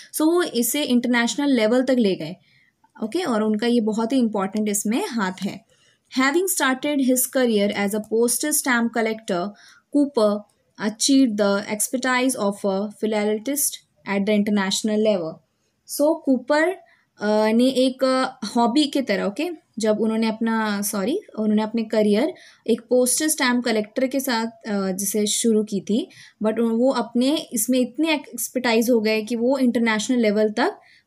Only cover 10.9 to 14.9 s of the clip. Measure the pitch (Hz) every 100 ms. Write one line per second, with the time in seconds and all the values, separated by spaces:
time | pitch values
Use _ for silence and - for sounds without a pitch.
10.9 | 214 - 269 262 208 202 202 - 214 -
11.9 | 254 262 254 262 247 202 202 202 190 208
12.9 | - 214 214 208 214 220 285 - - _
13.9 | _ - 202 196 208 208 208 190 - 214